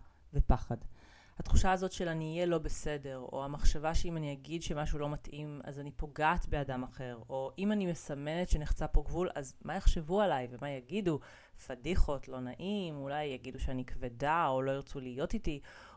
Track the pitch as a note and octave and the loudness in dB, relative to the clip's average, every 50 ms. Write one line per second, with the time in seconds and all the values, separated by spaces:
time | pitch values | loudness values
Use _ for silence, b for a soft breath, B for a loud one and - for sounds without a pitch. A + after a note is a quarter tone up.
0 | b b b b b b - C#3 - - C3 B2 - - A#2 - - - B B | b b b b b b 2 4 6 6 6 4 4 -2 -6 -6 -6 -8 B B
1 | B B B B B B B B - - - - - G3 F#3 F#3 F#3+ F#3 - - | B B B B B B B B 2 6 8 8 10 8 6 4 2 -2 -4 -2
2 | F#3+ E3+ E3 D#3+ D#3+ D#3 D#3+ E3+ F3+ F3 E3+ D#3+ D3+ D3+ - - - D#3 D3 C#3+ | -2 -2 -2 -2 -4 -4 -2 0 0 2 2 2 0 -2 -4 -4 -4 -4 -4 -6
3 | C#3 C#3 C3 C3 B2+ - - C#3 C#3 C#3+ D3 D3 - - - D#3 D3 D#3 E3 - | -6 -10 -10 -10 -10 -8 -8 -6 -6 -6 0 6 8 8 8 8 4 2 2 2
4 | - F3 E3 D#3+ D#3 D3 C#3+ C#3 C3+ C#3+ D#3+ E3+ D#3+ - E3 D3 D3+ D3+ - D3 | 2 2 0 -2 -4 -4 -6 -8 -8 -8 -8 -6 -6 -4 -4 -2 -2 -2 -2 -2
5 | D3 D3 D3 D3 - - - D3 D3+ D3 D3 C#3+ - - C#3 C#3+ C#3+ D3 - - | -2 -4 -4 -6 -8 -10 -12 -10 -10 -10 -10 -10 -12 -12 -12 -10 -10 -10 -8 -8
6 | - D3+ C#3+ - D3+ D#3 F3 F3+ - - D#3 D3+ C#3+ C#3 C3 B2+ B2+ B2+ - - | -8 -6 -2 0 2 2 2 2 0 0 0 0 0 -2 -2 -4 -6 -6 -8 -10
7 | C3 B2 B2 A#2 A#2 - C3+ C3+ C3+ C3+ - - F#3+ G#3 G#3+ G#3 G3 F3 E3+ - | -10 -10 -10 -10 -10 -8 -6 -6 -6 -6 -6 -2 -2 0 0 2 0 0 -2 -4
8 | - - D3 C#3 C#3+ D3 D#3+ F3 F3+ - - D#3 D3+ - - - D#3 D3+ - - | -6 -8 -8 -6 -4 -4 -2 -2 0 2 2 2 4 2 0 0 2 4 4 4
9 | D3 - D3 E3 F3+ F3+ - - C#3 C3+ - - - - D#3 G3 - - - F3+ | 4 4 0 0 0 -2 -2 -6 -8 -10 -12 -12 -8 -6 -2 4 6 6 6 6
10 | D#3 D3 F3+ G#3 G#3+ F#3 D3+ C3+ B2+ A#2 A#2+ A#2 C#3+ C#3+ C#3 C3 B2 B2 E3 G#3+ | 4 0 2 2 2 2 2 0 -2 -4 -8 -8 -8 -8 -8 -8 -8 -6 -4 -2
11 | G#3 E3+ D#3 C3+ B B B B B B B - - - C3 B2 B2 D3 F3+ - | 0 0 0 0 B B B B B B B -18 -14 -12 -12 -8 -6 2 6 6
12 | - - D3 C3 - - C3 B2+ B2+ B2 B2+ - E3 F#3+ G#3 G#3 F#3 E3 D3+ C#3+ | 6 6 4 -6 -6 -8 -8 -8 -8 -8 -8 -8 -6 -6 -4 -4 -4 -6 -6 -8
13 | C3+ C#3 C#3 D3+ D3+ D3 C3 B2 A#2+ B2+ C3 C3+ - - C3 B2+ B2+ - - - | -6 -6 -4 -4 -4 -6 -6 -8 -10 -10 -6 -4 -2 -2 -2 -2 -4 -4 -6 -6
14 | - B2 A#2+ A#2 C#3 C#3+ D#3 E3+ E3+ C#3+ C3 C3 C3 C3+ C3+ C#3 C3+ - - C#3+ | -6 -6 -6 -2 0 0 2 2 2 2 2 0 0 0 -2 -4 -4 -8 -10 -10
15 | B2+ B2+ B2 B2+ D3+ F3+ - - - F3 D3+ C#3+ B B B B B B B | -10 -8 -6 -4 -4 -2 -2 -2 -2 -2 -4 -4 B B B B B B B